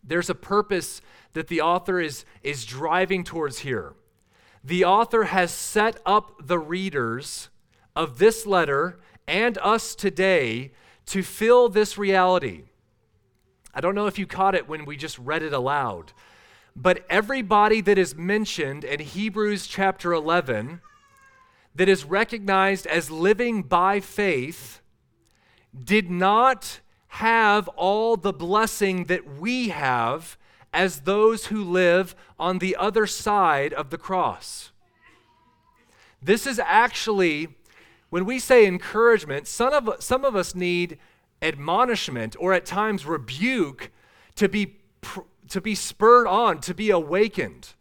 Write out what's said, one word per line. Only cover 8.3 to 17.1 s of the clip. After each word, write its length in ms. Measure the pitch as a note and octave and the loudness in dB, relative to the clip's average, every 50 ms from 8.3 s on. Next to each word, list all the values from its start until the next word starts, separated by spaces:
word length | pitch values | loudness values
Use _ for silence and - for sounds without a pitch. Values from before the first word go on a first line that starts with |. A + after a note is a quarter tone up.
| A3 A3 - G3+ | 4 2 -4 0
letter 520 | G3 F3+ E3 D3 C#3 C#3 D#3 F3+ F3 - _ _ _ - _ - | 0 0 2 2 0 -2 -2 -4 -6 -12 _ _ _ -20 _ -4
and 320 | D3+ F#3 A3 A#3+ A#3 F#3+ | -2 0 0 0 -2 0
us 340 | - F#3+ G#3+ A3+ - - - | 0 0 0 0 0 -6 -10
today 800 | - - G3+ F3+ D3 F#3+ F#3+ F#3 E3+ C#3 A#2 A2+ A#2 C3 C3+ _ _ _ _ _ _ _ | -4 -4 -4 0 0 2 2 4 2 2 0 -2 -6 -8 -12 _ _ _ _ _ _ _
to 160 | - - G3 | -6 -4 -4
feel 480 | F#3 - - - G#3+ A3+ A#3+ B3 B3 A#3+ | -4 -4 -6 -2 4 6 6 6 6 4
this 300 | F#3 G#3 G#3+ G3+ - - | 4 2 0 0 -2 -6
reality. 640 | G3+ G3 G3 F#3+ F3+ F#3 F#3 F3+ C#3+ A#2+ F#2 D#2 C2+ _ _ _ _ _ _ _ _ _ _ _ _ _ _ _ _ _ _ _ _ - _ | -2 0 2 4 4 4 2 2 0 -4 -10 -10 -18 _ _ _ _ _ _ _ _ _ _ _ _ _ _ _ _ _ _ _ _ -14 _
I 60 | - | -4
don't 120 | - F3 G3 | -2 -2 -2
know 140 | G3+ G#3 G#3 | 0 -2 -2
if 100 | F#3+ - | -2 -4
you 80 | G3 | -8
caught 300 | - - - F#3+ G3 F#3+ | -8 -2 0 2 2 2
it 120 | F3 C#3 - | 0 -2 -4
when 180 | D#3 D#3 D3+ | -10 -12 -10
we 120 | C#3+ D3 C#3+ | -12 -12 -10
just 220 | D3 D#3+ - - | -10 -12 -12 -12
read 240 | B2 B2+ D3+ D#3+ D#3 | -6 -4 -4 -4 -2
it 100 | D#3 C#3+ | -2 -4
aloud, 600 | C3+ B2 C3 C#3+ D3 C#3 A#2+ G2+ F2 D#2+ - - _ - _ _ _ _ _ _ _ _ _ _ | -2 -2 0 0 0 -2 -2 -6 -8 -12 -18 -20 _ -20 _ _ _ _ _ _ _ _ _ _
but 300 | - B2+ F#3 F3+ F3+ - | -2 2 2 2 2 0
everybody 720 | - | 0